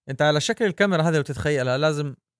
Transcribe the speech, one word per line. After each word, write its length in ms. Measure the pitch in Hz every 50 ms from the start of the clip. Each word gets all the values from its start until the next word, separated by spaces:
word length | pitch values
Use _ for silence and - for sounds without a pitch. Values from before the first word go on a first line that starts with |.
| _ 135
أنت 120 | 135 -
على 200 | 147 151 147 151
شكل 240 | - - 220 - -
الكاميرا 360 | 202 165 - 202 196 180 156
هذه 140 | 156 170 156
لو 60 | 151
تتخيلها، 560 | 135 - 131 - - 151 151 135 127 127 127
لازم 380 | 139 156 156 151 147 147 139 127 - _ _ _